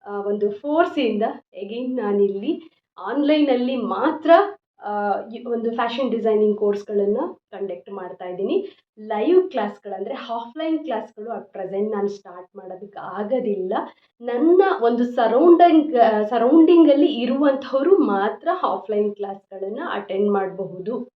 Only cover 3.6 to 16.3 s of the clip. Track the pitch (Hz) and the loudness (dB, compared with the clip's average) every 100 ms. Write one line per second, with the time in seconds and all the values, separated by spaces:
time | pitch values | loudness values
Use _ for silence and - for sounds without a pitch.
3.6 | 247 262 202 190 277 311 311 339 403 - | -2 -4 -4 -2 -2 -2 4 4 4 -6
4.6 | _ _ 208 208 208 196 220 233 240 233 | _ _ -8 -4 -4 -4 -6 -14 -8 -6
5.6 | 226 233 233 240 254 220 214 214 214 208 | -4 -4 -4 -2 -4 -2 0 2 2 2
6.6 | 208 202 - 208 202 220 359 - _ 196 | -2 -2 -4 -2 0 -2 -4 -10 _ -14
7.6 | 196 175 - 196 180 - 185 185 202 381 | -12 -12 -14 -14 -14 -14 -12 -6 -2 -4
8.6 | - _ _ - 214 208 247 370 370 254 | -4 _ _ -20 -8 -4 2 2 2 -4
9.6 | 208 - 202 190 214 269 247 233 233 311 | -6 -8 -14 -10 -10 -10 -10 -10 -10 -8
10.6 | 320 311 311 220 - - 220 202 - 190 | -4 -4 -4 -8 -8 -16 -12 -12 -12 -12
11.6 | 185 190 214 208 202 196 185 180 185 196 | -8 -4 -4 -2 -4 -6 -16 -20 -20 -20
12.6 | 185 185 202 185 185 185 208 254 214 196 | -16 -16 -16 -16 -12 -8 -4 -2 -2 -4
13.6 | 185 240 339 _ _ _ 240 247 320 359 | -2 -4 -6 _ _ _ -6 0 4 6
14.6 | 381 202 233 240 240 - 220 240 349 339 | 4 2 0 2 -2 0 2 4 8 8
15.6 | 349 311 285 240 220 214 214 | 8 6 4 4 4 4 0